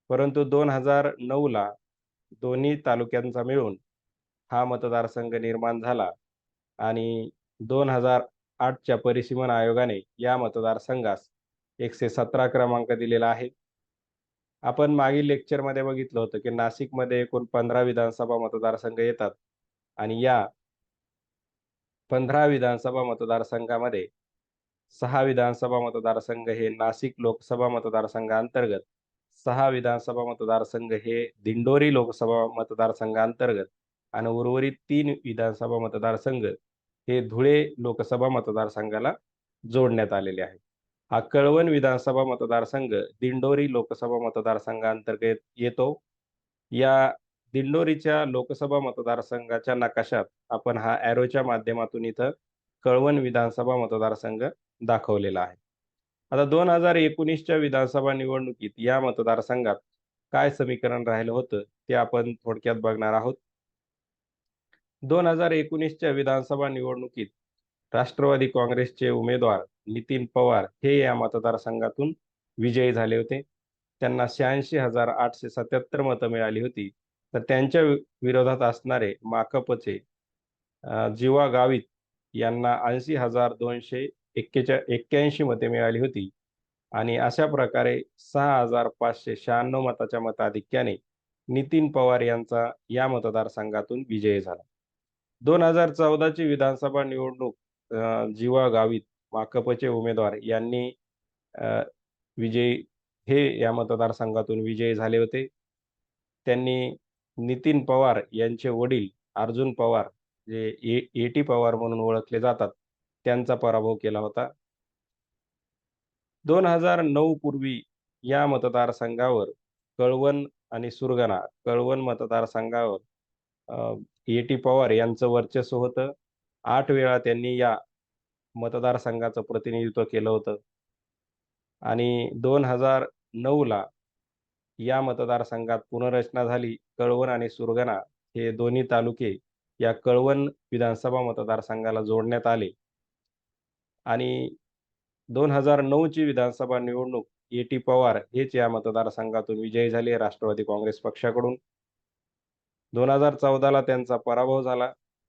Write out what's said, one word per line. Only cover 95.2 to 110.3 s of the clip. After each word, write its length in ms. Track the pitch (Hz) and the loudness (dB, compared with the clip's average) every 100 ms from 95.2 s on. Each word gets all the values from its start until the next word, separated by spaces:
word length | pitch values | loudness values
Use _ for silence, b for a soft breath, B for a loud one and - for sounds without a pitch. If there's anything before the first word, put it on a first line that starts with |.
| _ _ | _ _
दोन 220 | 123 170 | 2 4
हजार 300 | 165 165 165 | 4 4 2
चौदाची 500 | 151 156 151 160 156 | 2 2 4 0 0
विधानसभा 600 | 156 143 135 127 139 139 | -2 2 0 0 -2 -2
निवडणूक, 540 | 135 131 131 127 127 - _ _ - | -2 -4 -6 -6 -8 -8 _ _ -10
अ, 340 | 113 113 113 110 107 | -4 -2 -2 -4 -2
जीवा 340 | 120 131 127 | 2 4 4
गावित 320 | 113 113 113 104 _ - | 4 2 0 -6 _ -8
माकपचे 560 | 110 110 123 123 120 131 | -6 -2 -2 0 -2 -2
उमेदवार 500 | 117 113 113 104 107 | -2 -2 0 0 -2
यांनी, 480 | 113 113 117 123 123 - _ _ _ _ _ - | -4 -2 -2 -4 -6 -10 _ _ _ _ _ -8
अ, 80 | 113 110 - _ _ _ _ - | -4 -2 -4 _ _ _ _ -6
विजयी 460 | 113 117 120 120 - _ _ _ - | -2 2 2 0 -6 _ _ _ 2
हे 300 | 139 139 - | 2 2 2
या 120 | 117 | 0
मतदारसंघातून 880 | 120 113 113 113 - 113 110 107 110 | 0 -2 0 0 0 -2 -2 -2 -2
विजयी 360 | 110 113 117 110 | -4 -2 -2 0
झाले 220 | 110 113 | 0 2
होते. 300 | 113 127 131 _ _ _ _ _ _ _ _ _ - | 2 -2 -8 _ _ _ _ _ _ _ _ _ 0
त्यांनी 500 | 123 127 127 127 - _ _ _ - | 0 0 -2 -4 -10 _ _ _ -8
नितीन 480 | 120 127 156 147 127 | -4 0 2 2 4
पवार 360 | 131 131 107 - | 4 4 2 -2
यांचे 380 | 110 117 117 131 | -2 -2 -2 -4
वडील 380 | 117 123 127 98 _ _ - | -2 0 0 -2 _ _ -6
अर्जुन 380 | 113 117 131 | -4 -2 -2
पवार, 360 | 113 117 113 98 _ _ | 0 2 2 -2 _ _